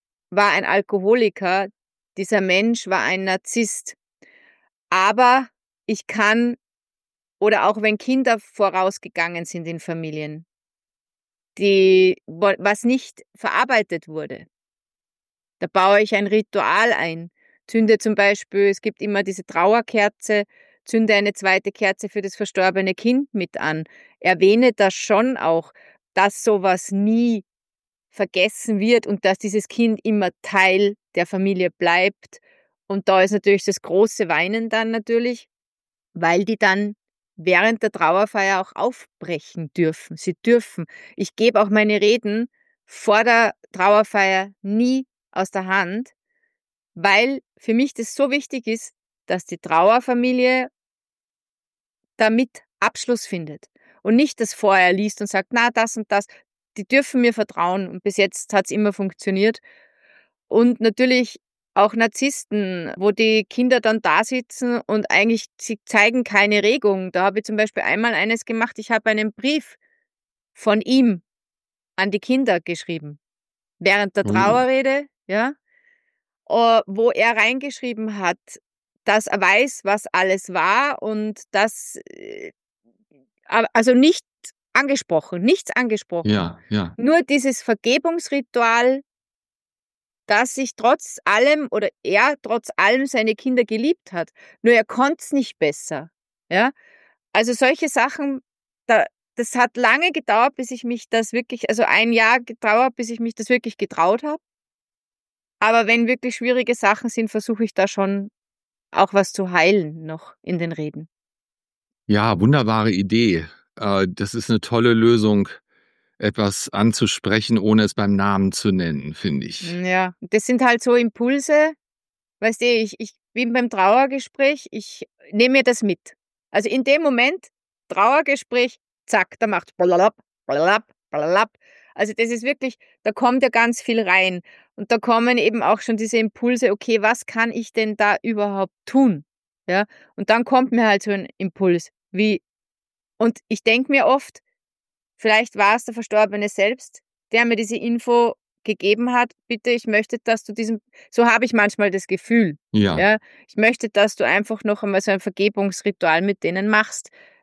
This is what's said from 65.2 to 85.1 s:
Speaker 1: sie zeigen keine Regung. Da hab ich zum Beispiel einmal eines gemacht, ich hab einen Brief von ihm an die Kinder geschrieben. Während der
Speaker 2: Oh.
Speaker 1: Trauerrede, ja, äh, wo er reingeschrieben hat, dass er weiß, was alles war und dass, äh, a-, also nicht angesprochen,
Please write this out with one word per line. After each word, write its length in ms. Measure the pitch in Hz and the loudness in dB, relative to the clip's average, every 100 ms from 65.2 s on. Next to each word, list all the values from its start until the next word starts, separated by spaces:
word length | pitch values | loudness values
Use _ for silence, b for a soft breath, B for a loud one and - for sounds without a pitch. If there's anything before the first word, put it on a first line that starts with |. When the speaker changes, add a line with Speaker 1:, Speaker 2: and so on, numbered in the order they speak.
| 220 226 - _ | 2 0 -4 _
Speaker 1:
sie 180 | - 214 - | -12 -12 -2
zeigen 380 | 214 214 247 | 2 2 2
keine 380 | 233 208 208 208 | 0 0 2 2
Regung. 500 | 202 277 208 190 185 | 2 2 0 -2 -4
Da 120 | 175 | -2
hab 120 | 196 202 | 0 -2
ich 80 | |
zum 120 | - 214 | -4 -2
Beispiel 260 | 214 - | -2 -4
einmal 320 | - 190 233 | -2 -2 -2
eines 300 | 170 208 226 | -2 -2 -4
gemacht, 340 | - 226 233 - | -6 -6 -6 -6
ich 120 | - | -4
hab 160 | 220 220 | -2 0
einen 260 | 214 214 | -2 -4
Brief 440 | - 262 302 - _ _ _ _ _ _ _ _ | -4 -4 -4 -6 _ _ _ _ _ _ _ _
von 260 | - 220 214 | -6 -2 0
ihm 400 | - 262 240 175 - _ _ _ _ _ _ - | 2 2 2 0 -8 _ _ _ _ _ _ -4
an 140 | 196 | -2
die 100 | 196 | -2
Kinder 400 | - 262 233 170 | -2 0 0 -2
geschrieben. 580 | 175 165 - 165 147 147 _ _ _ _ _ - | -4 -8 -8 -12 -12 -18 _ _ _ _ _ -4
Während 380 | 180 202 202 202 | 0 2 0 -2
der 80 | |
Speaker 2:
Oh. 80 | 202 | 0
Speaker 1:
Trauerrede, 760 | 196 202 240 254 262 269 277 285 _ - | 2 2 2 2 0 0 -2 -6 _ -6
ja, 280 | 208 254 294 _ _ _ _ _ _ _ _ - | -2 -2 -6 _ _ _ _ _ _ _ _ -2
äh, 320 | 226 233 226 - | 2 4 4 0
wo 240 | 196 233 | 0 0
er 260 | - 226 220 | 2 0 2
reingeschrieben 800 | 220 254 285 - 247 220 220 202 | 0 -2 -8 -10 -10 -8 -8 -4
hat, 200 | 180 180 _ - _ _ _ _ | -4 -4 _ -20 _ _ _ _
dass 220 | - 214 - | 0 0 0
er 140 | 202 | 0
weiß, 400 | 185 208 269 - | 2 2 2 -2
was 220 | 196 208 - | -2 -2 -2
alles 400 | 180 190 190 - | -2 0 -2 -4
war 500 | 175 175 233 285 - | -2 0 0 -2 -4
und 380 | 220 214 214 202 - | -6 -4 -6 -8 -6
dass, 480 | 196 220 - - - - | -2 -2 -4 -16 -18 -20
äh, 420 | - 52 - 78 - _ _ 117 _ _ 139 _ _ - | -20 -18 -16 -18 -20 _ _ _ _ _ _ _ _ -4
a-, 200 | 226 220 | -2 0
also 220 | 226 233 | 2 4
nicht 300 | 254 302 - - _ - _ _ | 6 4 2 -6 _ -20 _ _
angesprochen, 680 | 254 277 277 - | -2 0 -2 -2